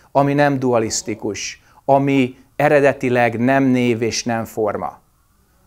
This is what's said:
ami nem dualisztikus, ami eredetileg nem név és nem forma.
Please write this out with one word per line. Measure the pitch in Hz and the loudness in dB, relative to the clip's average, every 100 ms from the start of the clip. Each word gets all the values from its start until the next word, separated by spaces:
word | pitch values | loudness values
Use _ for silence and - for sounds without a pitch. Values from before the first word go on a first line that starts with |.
| _ | _
ami | 135 139 | 0 0
nem | 143 143 135 | 2 2 2
dualisztikus, | 127 117 113 - - 104 110 95 - - _ _ | 0 0 0 -6 -8 -8 -6 -8 -12 -16 _ _
ami | - 139 139 139 123 - _ - | 0 2 2 2 0 -4 _ -2
eredetileg | 147 147 139 135 131 123 120 113 | 2 4 2 0 -2 0 0 0
nem | 123 135 | 0 2
név | 135 127 123 113 | 2 2 0 0
és | 117 110 | -2 -4
nem | 123 113 | -4 -4
forma. | 110 - 104 98 73 - _ _ _ _ _ _ | -6 -4 -4 -4 -8 -12 _ _ _ _ _ _